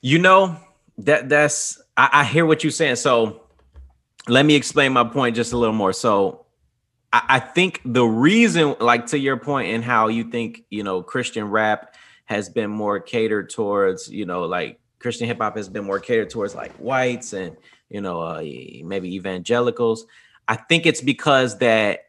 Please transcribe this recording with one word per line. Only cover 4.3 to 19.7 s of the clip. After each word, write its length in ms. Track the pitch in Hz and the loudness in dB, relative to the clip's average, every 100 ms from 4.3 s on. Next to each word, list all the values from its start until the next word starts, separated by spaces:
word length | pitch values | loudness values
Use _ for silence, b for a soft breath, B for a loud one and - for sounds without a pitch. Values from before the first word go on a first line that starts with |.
| 127 147 | 4 6
me 100 | 147 | 4
explain 360 | - 151 139 | 2 0 2
my 140 | 127 120 | 4 2
point 320 | 143 127 117 | 2 0 0
just 160 | 113 | -2
a 40 | 120 | 0
little 180 | 117 110 | 0 2
more. 180 | 98 | 0
So 520 | 95 123 101 98 - _ _ _ _ _ _ _ | 0 0 2 0 -4 _ _ _ _ _ _ _
I, 80 | 117 - | 0 4
I 100 | 135 | 0
think 400 | - - 185 - - | 2 0 0 0 -2
the 180 | 120 | 2
reason, 720 | 120 110 139 220 233 170 151 131 | 2 4 4 6 4 4 0 2
like, 240 | 117 120 120 | 2 2 0
to 120 | 147 | -4
your 180 | 135 131 | -2 -4
point 320 | 143 139 95 | -2 -4 -2
and 120 | 113 | -4
how 280 | 117 120 110 | 0 0 2
you 160 | 113 117 | 0 -4
think, 400 | 120 113 113 _ | -6 -8 -10 _
you 140 | 104 | -8
know, 180 | 101 95 | -4 -6
Christian 440 | 90 131 120 - 104 | -6 -6 -6 -6 -2
rap 500 | 107 107 104 - b b b _ | 0 0 0 -6 b b b _
has 240 | 107 98 | -6 -4
been 220 | - 104 | -4 -4
more 280 | 107 107 101 | -4 -4 -4
catered 500 | - 120 110 107 95 | -4 -2 -2 -2 -6
towards, 600 | - 104 101 98 92 - | -6 -4 0 0 -2 -8
you 160 | - 98 | -10 -8
know, 200 | 90 85 | -6 -4
like, 340 | 90 73 - _ _ | -6 -8 -12 _ _
Christian 280 | 123 117 117 | -10 -6 -6
hip 100 | 117 | -4
hop 180 | 107 107 | -6 -6
has 120 | 98 | -10
been 160 | 101 101 | -10 -6
more 140 | 98 | -6
catered 300 | - 117 101 | -2 -2 -2
towards, 260 | 117 101 101 | -6 -8 -8
like, 160 | - | -14
whites 600 | - 113 131 127 117 - | -12 -4 -2 -2 -4 -8
and, 220 | 101 92 - b b b | -10 -10 -12 b b b
you 120 | 110 | -12
know, 200 | 98 87 | -8 -6
uh, 200 | 82 80 80 62 64 - | -8 -8 -10 -12 -18 -18
maybe 320 | 82 98 90 92 | -10 -8 -6 -8
evangelicals. 880 | 92 92 87 120 120 | -8 -10 -2 0 0